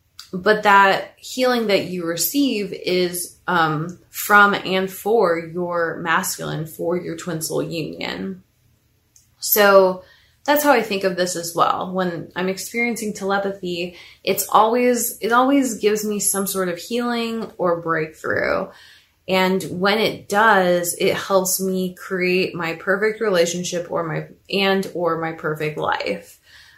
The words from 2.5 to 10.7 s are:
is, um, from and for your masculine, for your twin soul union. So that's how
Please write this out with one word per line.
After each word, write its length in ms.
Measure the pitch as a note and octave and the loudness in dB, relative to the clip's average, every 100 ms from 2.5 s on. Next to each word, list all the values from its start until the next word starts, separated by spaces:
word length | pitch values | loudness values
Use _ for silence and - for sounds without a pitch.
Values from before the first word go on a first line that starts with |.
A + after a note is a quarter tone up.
| G#3+ F#3+ | 0 -4
is, 640 | - - F3+ F3+ F3 - - - | -6 -2 0 0 -4 -10 -10 -2
um, 520 | F3 D#3+ D3+ E3+ F3+ _ | 0 0 -2 -6 -12 _
from 440 | - - G#3 G3+ | -8 4 6 6
and 380 | G3 - F#3 F#3+ | 4 -2 -2 -2
for 480 | - G3+ A3+ F3+ E3 | -4 0 2 2 0
your 580 | E3 E3+ F3 E3+ E3 D#3 | -4 -6 -4 -2 -4 -4
masculine, 640 | E3+ E3+ F#3+ - D#3 D3+ | -2 -2 -2 -6 -6 -6
for 320 | D#3+ - E3+ F3 | -8 -6 -4 -2
your 180 | E3 | -4
twin 260 | E3 F3+ E3 | -10 -8 -6
soul 220 | D#3 D3+ | -4 -4
union. 800 | D3+ E3 D#3+ E3+ - - F#3+ F#3 _ _ _ _ _ _ _ _ _ _ | -4 -6 -8 -8 -8 -6 -8 -10 _ _ _ _ _ _ _ _ _ _
So 640 | - G#3+ G3+ G3 F#3 F#3 - _ _ _ | 0 4 8 8 6 2 -10 _ _ _
that's 180 | - D4 | 0 2
how 80 | D4 | 4